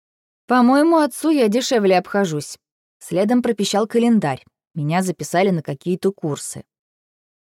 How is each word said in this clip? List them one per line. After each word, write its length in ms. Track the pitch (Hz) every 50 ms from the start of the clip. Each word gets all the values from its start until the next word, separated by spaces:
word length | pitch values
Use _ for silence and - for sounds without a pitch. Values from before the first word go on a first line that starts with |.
| _ _ _ _ _ _ _ _ _
По-моему, 520 | - 240 254 240 240 269 285 302 330 339 320
отцу 340 | 302 - - - - 311
я 160 | 320 285 233 214
дешевле 500 | 202 247 247 - 262 226 202 190 190 180
обхожусь. 600 | 175 - - 202 202 175 156 147 147 - - - _ _ _ _ _ _ _ _
Следом 420 | - - 165 175 208 208 247 247
пропищал 460 | 247 247 233 - 202 - - 196 226 220
календарь. 580 | - 233 233 240 233 214 - 147 131 - - _ _ _ _ _ -
Меня 260 | 160 147 147 165 185
записали 480 | 190 185 - - 151 - - 170 196 208
на 140 | 185 160 -
какие-то 480 | - 143 - - 175 185 170 - 190
курсы. 540 | 196 _ - 156 143 - - - - - - _ _ _ _ _ _ _ _ _ _ _ _ _ _ _ _